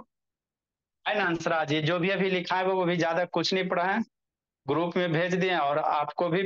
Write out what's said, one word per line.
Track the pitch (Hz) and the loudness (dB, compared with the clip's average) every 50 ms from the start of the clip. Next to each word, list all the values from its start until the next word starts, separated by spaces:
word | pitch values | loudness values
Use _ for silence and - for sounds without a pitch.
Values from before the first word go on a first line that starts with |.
| - _ _ _ _ _ _ _ _ _ _ _ _ _ _ _ _ _ _ _ _ | -8 _ _ _ _ _ _ _ _ _ _ _ _ _ _ _ _ _ _ _ _
है | 185 214 202 | -4 -2 0
ना | 190 | 0
अंशराज? | 175 170 160 - 175 170 160 156 143 | 0 -2 -2 0 0 0 0 0 0
ये | 151 156 | 0 0
जो | 151 151 175 175 | 0 0 0 0
भी | 165 190 | 0 0
अभी | 196 180 196 185 | 0 0 0 0
लिखा | 185 180 175 - 175 | 0 -2 -2 -2 -2
है | 185 185 | 0 0
वो | 190 190 190 180 | 0 0 2 2
भी | 170 180 | 0 0
ज्यादा | 165 165 165 165 180 175 | 0 0 0 0 0 -2
कुछ | - - 170 165 - 196 | -2 -2 -2 0 0 0
नहीं | 190 185 185 | 0 0 0
पढ़ा | 190 175 175 | 0 0 0
है, | 185 202 226 220 - _ _ _ _ _ _ _ _ _ _ _ | 0 0 -2 -4 -6 _ _ _ _ _ _ _ _ _ _ _
group | 131 147 160 175 175 170 | -2 0 0 0 0 0
में | 185 180 175 | 0 0 2
भेज | 156 160 180 180 185 | 2 0 0 0 0
दिए | 185 185 185 180 | 0 0 0 0
और | 160 143 139 147 151 | 0 0 2 0 0
आपको | - - 160 151 147 147 - - 175 175 | 0 2 0 0 -2 -2 -2 -2 -2 0
भी | - 190 196 | 0 0 0